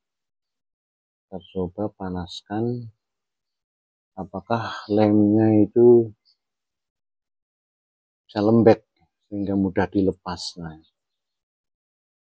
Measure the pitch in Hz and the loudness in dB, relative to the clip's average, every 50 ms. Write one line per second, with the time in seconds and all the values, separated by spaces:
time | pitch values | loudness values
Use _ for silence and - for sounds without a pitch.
0 | _ _ _ _ _ _ _ _ _ _ _ _ _ _ _ _ _ _ _ _ | _ _ _ _ _ _ _ _ _ _ _ _ _ _ _ _ _ _ _ _
1 | _ _ _ _ _ _ 98 90 - - - 95 92 87 - - 104 104 - - | _ _ _ _ _ _ -18 -18 -18 -12 -8 -8 -8 -6 -6 -8 -8 -8 -8 -10
2 | 98 92 90 90 87 90 - - - - 101 110 117 120 123 123 117 113 - _ | -10 -10 -8 -8 -10 -12 -14 -18 -14 -10 -6 -6 -4 -4 -6 -8 -10 -16 -20 _
3 | _ _ _ _ _ _ _ _ _ _ _ _ _ _ _ _ _ _ _ _ | _ _ _ _ _ _ _ _ _ _ _ _ _ _ _ _ _ _ _ _
4 | _ _ _ 92 90 - - 95 - - 117 113 107 104 - - - - 104 104 | _ _ _ -16 -16 -14 -14 -14 -8 -6 -6 -6 -6 -8 -12 -14 -8 -4 0 2
5 | 107 104 104 107 104 104 107 110 110 110 107 107 104 - - 120 120 120 120 117 | 2 2 4 4 2 2 2 2 2 2 2 2 2 2 2 4 6 6 6 6
6 | 113 110 104 _ _ _ _ _ _ _ _ _ _ _ _ _ _ _ _ _ | 4 0 -6 _ _ _ _ _ _ _ _ _ _ _ _ _ _ _ _ _
7 | _ _ _ _ _ _ _ _ _ _ _ _ _ _ _ _ _ _ _ _ | _ _ _ _ _ _ _ _ _ _ _ _ _ _ _ _ _ _ _ _
8 | _ _ _ _ _ _ - 107 101 107 113 117 110 113 107 - - _ _ _ | _ _ _ _ _ _ -6 -2 0 2 2 4 6 6 4 4 2 _ _ _
9 | _ _ _ _ _ _ 107 101 98 98 98 98 98 92 87 104 95 - - 104 | _ _ _ _ _ _ -10 -8 -6 -4 -2 -2 -2 -2 -2 -2 -4 -2 -2 0
10 | 95 92 92 - _ 92 90 - - - - 87 82 80 78 80 80 _ _ _ | 0 0 -2 -4 _ -12 -12 -10 -12 -14 -14 -14 -16 -16 -16 -18 -20 _ _ _
11 | _ _ _ _ _ _ _ _ _ _ _ _ _ _ _ _ _ _ _ _ | _ _ _ _ _ _ _ _ _ _ _ _ _ _ _ _ _ _ _ _
12 | _ _ _ _ _ _ _ | _ _ _ _ _ _ _